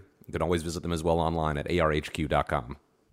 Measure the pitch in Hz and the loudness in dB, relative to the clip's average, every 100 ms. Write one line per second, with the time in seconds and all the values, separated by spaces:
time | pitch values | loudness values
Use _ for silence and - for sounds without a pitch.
0 | - _ - 85 80 87 80 82 82 85 | -8 _ -8 -2 0 0 0 -4 -4 -2
1 | 82 85 80 82 78 73 - 87 78 76 | 2 2 2 2 0 0 0 2 2 2
2 | - - 73 73 - 73 62 71 _ _ | -2 -4 0 0 2 -2 -4 -12 _ _
3 | _ | _